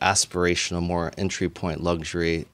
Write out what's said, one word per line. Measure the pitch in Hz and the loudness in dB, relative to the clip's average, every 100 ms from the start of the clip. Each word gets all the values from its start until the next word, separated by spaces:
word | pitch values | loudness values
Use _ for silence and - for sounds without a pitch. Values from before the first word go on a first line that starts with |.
aspirational, | 92 98 - 90 87 87 - 87 | 2 2 0 2 2 2 0 -2
more | 87 87 82 - | 0 0 -2 -2
entry | 95 - 90 | -2 0 -4
point | - 92 73 | -2 -6 -2
luxury, | 85 85 78 87 85 82 - | 0 0 -2 0 0 0 -4